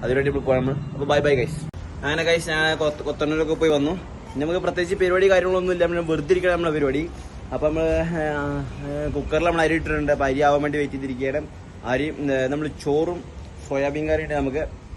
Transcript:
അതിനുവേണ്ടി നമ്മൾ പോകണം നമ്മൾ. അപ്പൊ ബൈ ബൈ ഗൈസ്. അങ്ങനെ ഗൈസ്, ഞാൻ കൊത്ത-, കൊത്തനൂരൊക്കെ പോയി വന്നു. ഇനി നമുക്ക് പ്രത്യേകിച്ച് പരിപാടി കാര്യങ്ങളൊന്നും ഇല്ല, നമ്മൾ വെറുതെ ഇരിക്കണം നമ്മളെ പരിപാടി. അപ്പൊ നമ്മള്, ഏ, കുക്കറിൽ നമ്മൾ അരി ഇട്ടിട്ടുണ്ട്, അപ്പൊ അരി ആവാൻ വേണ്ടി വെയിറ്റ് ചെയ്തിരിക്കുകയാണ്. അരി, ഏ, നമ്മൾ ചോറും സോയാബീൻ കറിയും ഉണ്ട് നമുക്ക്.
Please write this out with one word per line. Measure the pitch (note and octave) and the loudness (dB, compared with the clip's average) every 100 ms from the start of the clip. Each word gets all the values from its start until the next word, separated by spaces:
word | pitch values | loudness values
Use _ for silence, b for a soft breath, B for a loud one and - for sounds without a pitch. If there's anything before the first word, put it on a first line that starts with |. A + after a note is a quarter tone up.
അതിനുവേണ്ടി | A#2+ C3 C#3 | 2 2 2
നമ്മൾ | C#3 | 0
പോകണം | C3 C3 B2+ | 2 2 2
നമ്മൾ. | |
അപ്പൊ | C#3 - - C#3+ | -2 -6 -6 2
ബൈ | D3 | 4
ബൈ | C#3+ C#3 | 4 4
ഗൈസ്. | A2+ - - - - - C#3 | 2 -4 -8 -12 -12 -6 -2
അങ്ങനെ | D#3+ | 0
ഗൈസ്, | E3 E3+ E3 | 2 2 2
ഞാൻ | D#3+ D#3 D#3 | 2 2 2
കൊത്ത-, | D3+ D3 | 0 0
കൊത്തനൂരൊക്കെ | C#3+ C#3 D3+ D#3 D#3 | -6 -2 0 2 0
പോയി | D#3 D#3+ | 2 4
വന്നു. | D3 D3 | 4 2
ഇനി | F3+ - - - C3 | -2 -6 -14 -10 -4
നമുക്ക് | D3 F3+ | -2 0
പ്രത്യേകിച്ച് | E3+ E3+ F3 F#3 | 0 -2 -2 2
പരിപാടി | F#3 F#3 G3 | 2 4 6
കാര്യങ്ങളൊന്നും | F#3 F3+ F#3 F#3 | 6 4 2 2
ഇല്ല, | F3+ E3+ | 2 2
നമ്മൾ | E3+ | 2
വെറുതെ | E3 D#3 D3 | 0 -2 2
ഇരിക്കണം | F3+ F3+ | 2 4
നമ്മളെ | F3 E3+ | 2 0
പരിപാടി. | D3+ C#3 C#3 E3+ - B B - | 2 0 0 -4 -8 B B -8
അപ്പൊ | B2+ D3+ | -2 0
നമ്മള്, | D#3+ D#3+ | 2 2
ഏ, | D#3+ E3 E3+ D3+ D3 C#3+ C#3+ C3+ C3 C#3+ D3 D3 | 2 0 -2 -2 -2 -2 -4 -6 -10 -8 -4 -4
കുക്കറിൽ | C#3+ C3 D#3 E3+ | -4 0 2 2
നമ്മൾ | E3 | 2
അരി | D#3 | 2
ഇട്ടിട്ടുണ്ട്, | D#3+ D3+ D3+ D3 | 2 0 -2 0
അപ്പൊ | C#3+ C#3 | 2 2
അരി | C3+ | 4
ആവാൻ | D3 C#3+ | 4 4
വേണ്ടി | D3 D3 | 2 -2
വെയിറ്റ് | C#3+ | -2
ചെയ്തിരിക്കുകയാണ്. | C3+ C3+ B2 C3+ D3 - - - - A2+ | -4 -6 -4 -2 -2 -6 -14 -16 -12 -2
അരി, | C3 D3 - C#3+ | -2 -2 -2 0
ഏ, | C3+ B2+ | 2 0
നമ്മൾ | D3 D3+ - | -2 -4 -4
ചോറും | D3+ D3 E3 F3 - - - - - | 0 2 2 -4 -10 -14 -14 -16 -6
സോയാബീൻ | C#3 C#3+ D3 D#3 | -2 -2 -2 0
കറിയും | D#3 | -2
ഉണ്ട് | D#3 D3 | 0 -2
നമുക്ക്. | C3+ C#3 D#3 - - | -2 -2 -6 -10 -16